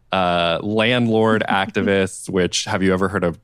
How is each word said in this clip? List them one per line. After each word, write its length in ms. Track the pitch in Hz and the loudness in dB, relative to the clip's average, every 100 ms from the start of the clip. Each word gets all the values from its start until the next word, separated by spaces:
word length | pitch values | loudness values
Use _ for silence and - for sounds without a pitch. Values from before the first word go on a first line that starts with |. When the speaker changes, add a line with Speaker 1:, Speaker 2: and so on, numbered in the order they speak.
| _ | _
Speaker 1:
uh, 460 | 92 90 87 85 82 | -2 0 0 0 -2
landlord 800 | 104 110 110 123 117 110 110 110 | -2 0 2 2 2 2 2 2
Speaker 2:
<laughs> 40 | - | 0
Speaker 1:
activists, 800 | 98 95 104 98 98 95 - - | -2 0 -2 0 2 0 -4 -6
which, 340 | 92 87 - | -2 0 -2
have 180 | - 104 | -4 0
you 120 | 95 | 0
ever 120 | 92 95 | 0 0
heard 140 | 98 | -2
of 160 | 87 80 | -2 -4